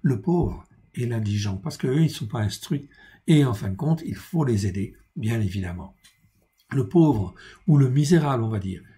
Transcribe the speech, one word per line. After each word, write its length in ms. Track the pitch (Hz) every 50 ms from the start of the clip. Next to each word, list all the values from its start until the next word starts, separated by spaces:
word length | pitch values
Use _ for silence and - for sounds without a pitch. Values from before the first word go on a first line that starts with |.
le 200 | - 143 127 104
pauvre 440 | - 170 175 175 135 92 - - - _ _ _ _ _ _
et 120 | 123 120
l'indigent, 500 | 120 117 113 110 101 101 104 104 104 98
parce 200 | 98 - 151 -
qu'eux, 240 | - - 131 131 156
ils 40 | 160
ne 40 | 147
sont 180 | - - 117
pas 140 | 104 - 113
instruits. 480 | 107 101 - - - - 165 135 - - _ _ - - - _ _
Et 180 | - 160 147 143
en 100 | 127 107
fin 140 | - - 95
de 80 | 95
compte, 260 | - 135 156 165 160 -
il 120 | - 104
faut 280 | - - - - 160 147
les 220 | 123 113 98 104
aider, 300 | 98 87 98 - - - - _ _ _
bien 240 | 160 113 110 117 113
évidemment. 540 | 107 92 92 101 92 87 87 90 95 - - _ _ _ _ _ _ _ _ _ _ _ _ _ _ _
Le 180 | - 135 117 -
pauvre, 460 | - 170 160 147 127 107 92 87 - - - - - - _
ou 120 | - 151 143
le 100 | 135 123
misérable, 540 | 127 143 147 143 180 165 147 143 131 117 113
on 60 | 110
va 100 | 110 101
dire, 240 | 92 95 92 82 - - -